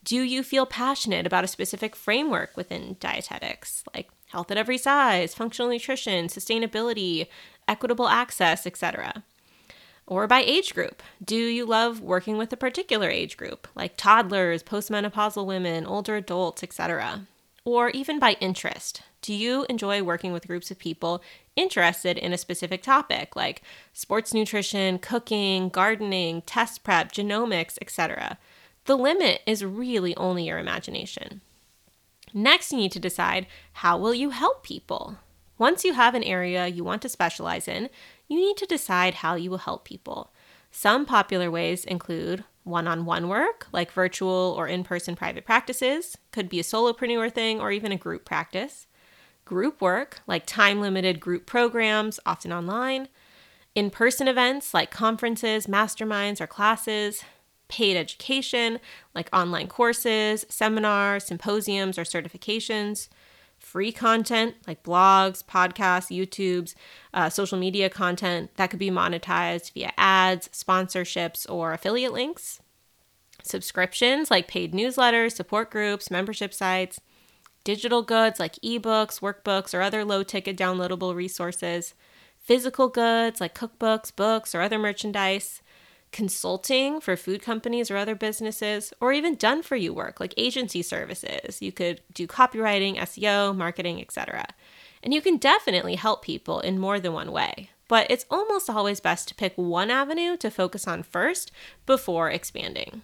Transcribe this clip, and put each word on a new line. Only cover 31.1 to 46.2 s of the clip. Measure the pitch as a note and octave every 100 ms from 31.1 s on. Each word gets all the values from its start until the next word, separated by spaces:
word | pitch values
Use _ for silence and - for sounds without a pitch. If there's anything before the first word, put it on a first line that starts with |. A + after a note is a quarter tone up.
| - - G3 _ _ _ _ _ _ _ _ -
Next, | G#3 A3+ F4 -
you | C4+
need | F#3+
to | F3+
decide, | F3+ F3+ F3+ F3+ F#3 - -
how | - F3 F3
will | G#3 A#3+
you | C#4
help | A#3+ D#4+ C5+
people? | - - - - - A3 _ _ _ _
Once | A#3+ F#4
you | F#4
have | B3+ A#3+ B3
an |
area | A3 F#3 F3+ F3+ F3+
you | F3
want | F3 G3+
to | B3+
specialize | - E3+ - E3+ F3+ -
in, | F3+ B3 - - - _
you | D#4
need | F#4+ G4+
to | F#4+
decide | D#4+ - F3+ F#3 F3
how | D#3+ E3+
you | F3
will | F3+
help | - -
people. | - F#3 - - - _ _ - _
Some | - G#3 A#3+ C#4+
popular | A#3+ G3 F#3 F3
ways | E3 E3 F3+
include | - F3+ - E3 E3 F#3 - _
one-on-one | - E3+ E3 E3 E3+ E3+ E3+
work, | G3+ F4 A4+ -
like | - F3
virtual | - F#3 - F#3+ F#3 F#3 -
or | E3
in-person | F#3 F3+ F3 F3+ F3
private | E3+ - -
practices, | A#3 B3+ B3+ B3+ D4+ F4 -